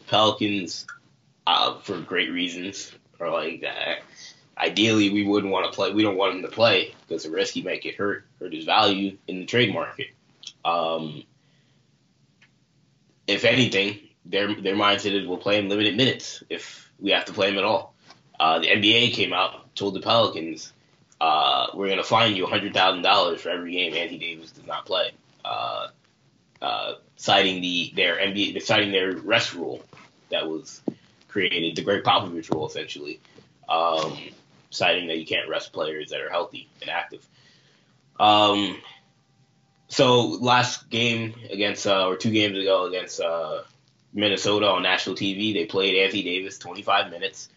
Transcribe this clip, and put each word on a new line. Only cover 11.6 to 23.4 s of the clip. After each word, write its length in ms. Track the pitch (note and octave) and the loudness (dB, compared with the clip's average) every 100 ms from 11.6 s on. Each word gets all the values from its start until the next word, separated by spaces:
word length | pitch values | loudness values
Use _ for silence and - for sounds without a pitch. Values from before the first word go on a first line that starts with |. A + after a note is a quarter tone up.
| _ _ _ _ _ _ _ _ _ _ _ _ _ _ _ _ - | _ _ _ _ _ _ _ _ _ _ _ _ _ _ _ _ -4
if 180 | G2+ A2+ | 2 4
anything, 540 | B2 A2+ G2 G2+ G#2 - _ E2+ | 4 4 2 0 -4 -12 _ -4
their, 280 | G2 G2+ | -2 0
their 220 | G2+ F#2+ G2+ | -2 -2 2
mindset 380 | G2+ G2 G2+ | 2 2 0
is 140 | G2 F2+ | -2 -2
we'll 100 | F2+ | -4
play 200 | G2 G#2 | 0 0
him 120 | G2 | 2
limited 280 | G2+ G#2 G2 | 0 2 2
minutes 460 | B2+ - - - - | 2 0 -6 -14 -10
if 400 | E2+ - - - - | -10 -10 -18 -20 -6
we 120 | G2 | 0
have 140 | F2+ - | 0 0
to 80 | |
play 160 | G2 G2 | 0 0
him 80 | G2 | 2
at 60 | |
all. 300 | G2 G2+ - _ - - _ - | 2 0 -2 _ -20 -20 _ 0
Uh, 200 | D#2 D#2+ | 2 4
the 100 | E2 | 4
N 120 | G#2+ | 4
B 120 | G#2 | 6
A 160 | A#2 A#2+ | 6 4
came 220 | - F#2 | 2 0
out, 400 | F2+ F#2+ - - - | 0 -2 -4 -14 -6
told 180 | G2+ | -4
the 80 | F#2 | -2
Pelicans, 720 | G#2 A#2 G#2 E2+ E2 D#2+ - _ _ _ _ - | 2 4 4 0 -8 -10 -14 _ _ _ _ -2
uh, 460 | D#2+ D#2 C#2 C2 B1 | 2 4 4 2 0
"We're 160 | - G2 | -2 -2
gonna 140 | F#2+ | -2
fine 320 | E2 A2+ A2+ G2 | 2 4 4 2
you 100 | F2 | 0
a 40 | |
hundred 240 | G#2 G2 | -2 -2
thousand 280 | G2+ F#2+ F2+ | 2 2 4
dollars 380 | F2+ G2+ F2+ D#2+ | 4 4 4 0